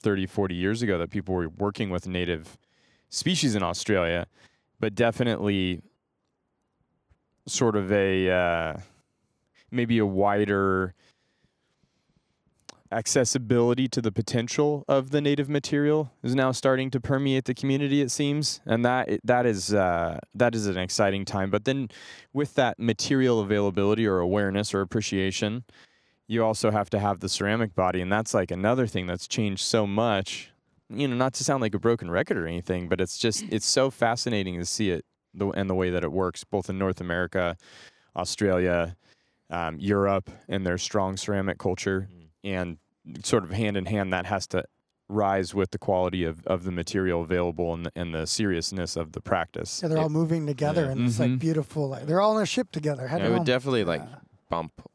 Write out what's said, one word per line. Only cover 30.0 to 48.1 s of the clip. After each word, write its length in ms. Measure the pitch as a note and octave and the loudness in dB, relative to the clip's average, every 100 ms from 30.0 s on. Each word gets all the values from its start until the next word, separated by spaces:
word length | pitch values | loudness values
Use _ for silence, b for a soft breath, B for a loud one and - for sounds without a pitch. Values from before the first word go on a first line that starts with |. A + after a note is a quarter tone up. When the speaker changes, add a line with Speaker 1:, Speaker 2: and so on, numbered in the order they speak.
| A#2 G2+ F#2 - - _ _ _ _ | 2 0 -2 -10 -14 _ _ _ _
Speaker 1:
You 200 | A2+ C#3 | -4 -2
know, 80 | B2 | 0
not 180 | B2+ | -2
to 100 | - | 0
sound 180 | C3+ C#3 | -2 0
like 120 | A2 | -2
a 40 | G2 | 0
broken 320 | A#2 A#2 F2 | 0 0 0
record 260 | F2+ F2+ G#2 | -2 0 -4
or 100 | E2 | -4
anything, 420 | F2 F2 F2+ F2 | -6 -4 -4 -2
but 120 | F2+ | -2
it's 180 | F#2 - | -2 -2
just, 260 | A2+ G#2 G#2 | -2 -2 -4
it's 160 | G#2+ - | -4 0
so 240 | - C3+ | 2 0
fascinating 680 | - A#2 A#2+ B2 G#2+ F#2+ F2 | 2 0 0 -2 -2 -2 -6
to 40 | |
see 260 | F2 - G#2 | -6 -2 -2
it 140 | E2+ - _ _ | -2 -6 _ _
the, 140 | - G2 | -4 -4
and 200 | - F#2+ | -2 -2
the 60 | |
way 160 | F#2 F#2 | 0 0
that 140 | F2+ | 0
it 80 | D#2+ | -2
works, 320 | F2 F2+ - | -2 -2 -4
both 260 | - G#2 - | -4 -4 -4
in 80 | F#2+ | -2
North 220 | F#2+ F2+ | -2 -2
America, 560 | F2+ F2 F2 F#2+ F2 F2 B B B B B | -4 -4 -2 -2 -2 -4 B B B B B
Australia, 840 | - F2+ - G2+ F#2 F2+ F2 E2+ F#2 b b b b _ | -8 -6 0 2 2 2 2 -2 -6 b b b b _
um, 280 | F2 E2 D#2 | -6 -6 -4
Europe, 500 | G2 G2+ G2 G2 - - - | 0 2 4 0 -4 -18 -8
and 160 | G2 | -4
their 140 | F#2 F2+ | -2 -2
strong 380 | - G#2+ F#2+ G2 | -2 -2 -2 -4
ceramic 420 | - G2+ F#2+ - | -4 -2 -2 -2
culture, 500 | F#2+ F#2 G2+ F#2+ G2 | -4 -2 -2 -2 -4
Speaker 2:
Mm. 160 | F2+ D#2+ _ | -16 -20 _
Speaker 1:
and 340 | G2+ F#2 F2+ D#2 _ _ D#2 - | -6 -4 -6 -8 _ _ -18 -10
sort 220 | - A#2 | 0 0
of 60 | E2+ | 0
hand 260 | G2 G#2+ G2+ | -2 -2 -2
in 80 | |
hand 280 | F#2 G#2+ F#2+ | -2 -2 0
that 100 | F#2 | -2
has 220 | F#2 G2+ - | -2 -4 -2
to 180 | F#2 - _ _ _ - | -4 -4 _ _ _ -6
rise 440 | G#2 G2 G2 F#2 | 0 2 0 0
with 180 | G2 F#2 | -2 -2
the 60 | - | -2
quality 460 | - F#2 F2+ F2+ | -2 0 0 0
of, 220 | E2 D#2+ - | -2 -4 -2
of 180 | F2+ | -2
the 60 | F#2 | -2
material 480 | F2+ E2 G2 F#2 E2+ | -6 -2 -2 0 0
available 540 | D#2+ F2+ F2 E2 E2+ | 0 0 0 -2 -4
and 100 | E2 E2+ | -4 -6
the, 60 | |
and 200 | E2 E2+ | -6 -6